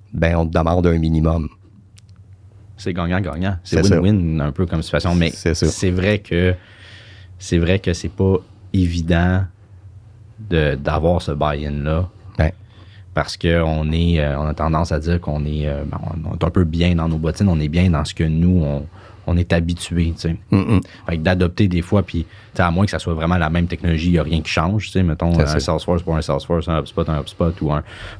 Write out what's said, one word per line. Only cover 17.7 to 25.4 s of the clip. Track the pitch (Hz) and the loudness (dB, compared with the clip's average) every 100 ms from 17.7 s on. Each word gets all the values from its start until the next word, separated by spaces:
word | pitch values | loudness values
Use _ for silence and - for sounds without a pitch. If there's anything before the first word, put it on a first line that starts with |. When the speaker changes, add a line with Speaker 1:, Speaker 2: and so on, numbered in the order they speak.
| 85 92 | 2 2
Speaker 2:
dans | 73 | 2
ce | 73 | -2
que | - | -2
nous, | 80 78 87 90 | -2 2 2 2
on, | 73 71 76 - - - - | 0 -4 -8 -16 -20 -10 -2
on | 87 | -2
est | 85 | 2
habitué, | 85 85 85 - 85 82 | 0 0 -4 -2 0 0
tu | 82 | -2
sais. | 82 82 - | -4 -6 0
Speaker 1:
Mm-mm. | 101 - 90 - - - | 2 4 2 0 -8 -6
Speaker 2:
Fait | 82 | -2
que | |
d'adopter | 85 90 87 - 101 | 0 2 2 2 2
des | 87 | 0
fois, | - 101 | 2 0
puis, | 92 85 | 0 -4
tu | - - - | -6 -12 -6
sais, | - | 0
à | 87 | 2
moins | 87 101 | 2 0
que | |
ça | 78 | 0
soit | 87 | -4
vraiment | 80 82 90 | -2 2 2
la | 78 | 2
même | 85 85 | 0 0
technologie, | 82 85 80 87 | -2 0 0 2
il | |
n'y | 85 | 2
a | |
rien | 71 80 | 2 -2
qui | - | -2
change, | - 85 107 - | -2 0 -2 -2
tu | |
sais, | 95 | 0
mettons, | 90 76 85 | 0 0 2
Speaker 1:
C'est | 82 | 2